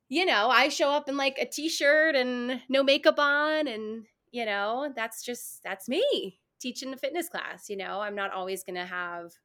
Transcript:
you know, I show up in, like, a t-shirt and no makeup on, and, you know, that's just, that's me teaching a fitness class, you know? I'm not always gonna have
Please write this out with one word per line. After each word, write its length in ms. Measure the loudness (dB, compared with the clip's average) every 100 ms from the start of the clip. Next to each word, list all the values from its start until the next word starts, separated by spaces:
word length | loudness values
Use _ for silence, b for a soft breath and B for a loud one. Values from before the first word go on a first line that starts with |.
| -4
you 160 | 0 4
know, 240 | 4 6
I 200 | 6 4
show 200 | 4 2
up 160 | 2 0
in, 100 | 0
like, 200 | 0 0
a 60 | -6
t-shirt 680 | -4 -4 2 4 6 6 4
and 460 | 0 -2 -4 -6 0
no 140 | 2
makeup 340 | 4 6 6 4
on, 500 | 4 4 2 2 0
and, 380 | -4 -6 -8 -12 _ _
you 140 | -6 -2
know, 460 | 0 0 -2 -4 -4
that's 280 | -6 -6
just, 400 | -8 -8 -10 -12
that's 240 | -10 -8 -4
me 520 | 0 2 0 -4 -12 _ _
teaching 340 | -10 -8 -10
a 40 | -6
fitness 320 | -4 -4 -6
class, 400 | -8 -10 -12 -10
you 80 | -8
know? 240 | -6 -6
I'm 140 | -6 -4
not 160 | -4
always 320 | -4 -6 -6
gonna 220 | -6 -8 -6
have 460 | -6 -6 -8 -12 _